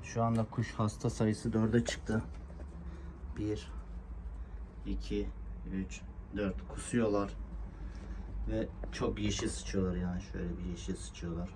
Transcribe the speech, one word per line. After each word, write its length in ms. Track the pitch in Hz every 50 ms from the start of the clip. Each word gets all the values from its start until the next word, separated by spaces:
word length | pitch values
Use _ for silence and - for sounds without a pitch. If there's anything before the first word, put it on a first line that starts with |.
| -
Şu 200 | - - 117 113
anda 220 | 117 117 113 113
kuş 280 | 110 - - 110 - -
hasta 360 | - 113 104 - - - 95
sayısı 440 | - - 113 107 107 - - 117 110
dörde 320 | 110 110 110 113 120 117
çıktı. 380 | - - - - - 113 113 - - - - - - - - - - - - - - - - - - - - - - -
Bir, 340 | - 107 107 107 107 - - - - - - - - - - - - - - - - - - - - - - - - -
iki, 420 | 101 98 - - - 104 101 101 98 - - - - - - - - 98
üç, 280 | 95 95 - - - - - - - - - -
dört. 300 | 101 104 98 92 - -
Kusuyorlar. 640 | - - - - - - 120 113 110 104 101 101 98 - - - - - - - - - - - - - - - - - - - - - - -
Ve 200 | 110 110 110 107 - - - - -
çok 280 | - - 131 113 101 101
yeşil 300 | 104 104 95 - - -
sıçıyorlar 460 | - - - - - 98 92 92 90
yani. 260 | 90 90 87 90 92
Şöyle 360 | 101 - - 90 90 87 85
bir 60 | 85 90
yeşil 320 | 90 87 85 - - 92
sıçıyorlar. 540 | - - - - - - 170 165 170 175 196 -